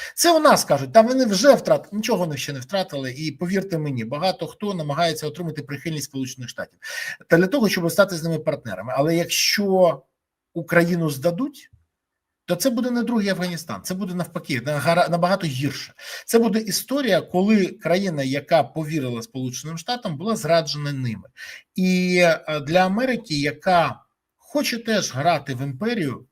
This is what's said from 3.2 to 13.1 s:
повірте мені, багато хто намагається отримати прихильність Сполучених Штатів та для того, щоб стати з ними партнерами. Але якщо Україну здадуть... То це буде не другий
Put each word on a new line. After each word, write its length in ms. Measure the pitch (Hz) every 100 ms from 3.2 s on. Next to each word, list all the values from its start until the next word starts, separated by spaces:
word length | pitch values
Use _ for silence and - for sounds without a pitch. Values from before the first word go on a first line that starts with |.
| 156
повірте 460 | 143 180 208 196 165
мені, 280 | 151 127 110
багато 420 | 143 185 - 156
хто 260 | - 208
намагається 540 | 180 147 143 170 156 151
отримати 340 | 151 170 151
прихильність 440 | 131 143 170 151 -
Сполучених 440 | 135 127 - 117
Штатів 300 | - 92 _ - - - - -
та 100 | 165
для 100 | 185
того, 220 | 285 202
щоб 220 | 190 170
стати 240 | 165 196 170
з 80 |
ними 160 | 165 156
партнерами. 540 | 160 - 117 92 113 131
Але 200 | 151 170
якщо 840 | 165 - - - 202 190 175 147 _ _ _ _ _
Україну 560 | 170 156 170 170 175 160
здадуть... 640 | 131 170 170 294 - - _ _ _ _ _ _ _ -
То 100 | 175
це 140 | 269
буде 220 | 233 247
не 120 | 240
другий 260 | 220